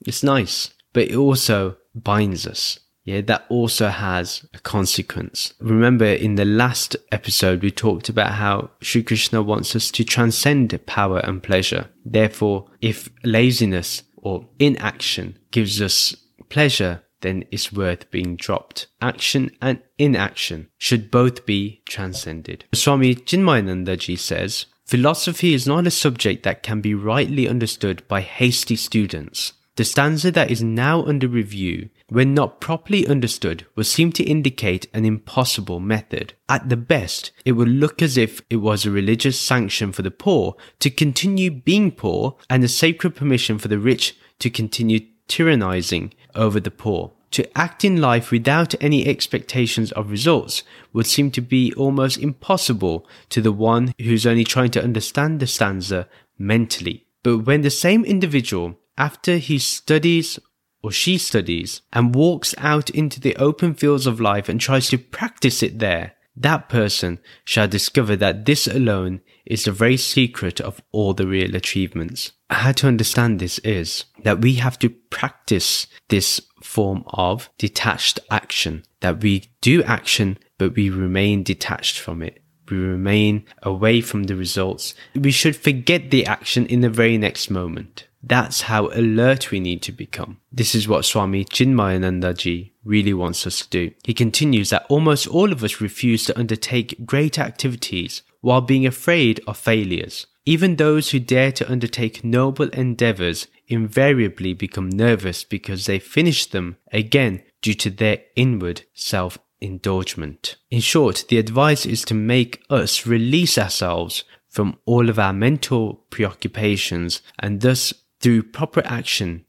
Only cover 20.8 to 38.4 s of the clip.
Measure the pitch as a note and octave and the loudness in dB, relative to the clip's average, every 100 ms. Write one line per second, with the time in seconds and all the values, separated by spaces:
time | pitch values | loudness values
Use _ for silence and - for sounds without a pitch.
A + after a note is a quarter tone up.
20.8 | - A#2+ G#2 B2 B2 B2 - G2+ G2+ - | -2 -2 0 2 2 0 -2 -2 -2 -8
21.8 | - - F#2+ F2+ D#2+ D#2+ - E2 - B2+ | -14 -10 -8 -8 -10 -10 -12 -14 -6 -2
22.8 | D3 C#3 B2+ B2 - F3+ F#3 B2+ G2 F#2 | 2 4 4 2 0 2 4 2 0 -2
23.8 | F#2 F2+ - F2+ - F2 G2 - - _ | -4 -4 -4 -6 -4 -4 -4 -6 -10 _
24.8 | - B2 C#3 E3 F3 E3 F3 C#3 B2+ D#3 | -2 2 2 0 -2 0 2 2 2 2
25.8 | F3 - D3 A#2+ G#2 - G2+ - - G#2+ | 2 2 0 0 -2 -2 -4 -6 -4 -4
26.8 | G#2 G#2 G#2 B2+ C3+ C#3+ B2+ B2 A2 - | -2 -2 0 0 0 0 0 0 -4 -2
27.8 | G2+ F2 - G2+ F#2+ - B2 A#2+ - A2+ | -4 -4 -4 -6 -4 0 2 2 -2 -4
28.8 | - A2+ G2 D#2+ C#2+ - - - _ - | -2 0 0 -4 -10 -8 -10 -10 _ -4
29.8 | A2+ - D3 D#3 F3+ E3 C#3+ A2+ A2+ A2+ | -2 0 0 2 0 2 0 0 -2 0
30.8 | C3+ E3 D3+ C#3+ B2+ A#2+ G#2 G2+ F2+ F2 | 0 0 0 0 0 0 -2 -4 -4 -6
31.8 | - _ - A#2 C3+ C#3+ B2 - - E3 | -10 _ -2 2 4 4 0 -2 -6 -6
32.8 | - G3+ - C#3+ A#2 - F#2 E2 - - | 0 0 2 2 0 -2 -6 -6 -8 -4
33.8 | A2 - E3 - - D3+ C#3 - G2+ F#2 | -2 2 2 2 0 2 0 0 -2 -2
34.8 | - A2 A2 G#2+ - - B2 - G2 F2 | -4 -2 0 0 -4 -2 0 -2 -4 -6
35.8 | G2 G#2+ - - - - - C3+ B2 A#2 | -2 -4 -4 -10 -10 -10 -2 -2 0 -2
36.8 | A#2+ D3+ F#2+ - - - C3 A#2+ A#2+ C3+ | 0 0 -2 -8 -12 -6 0 2 4 4
37.8 | D3 - D#3+ B2 A2+ - | 2 0 0 2 0 -2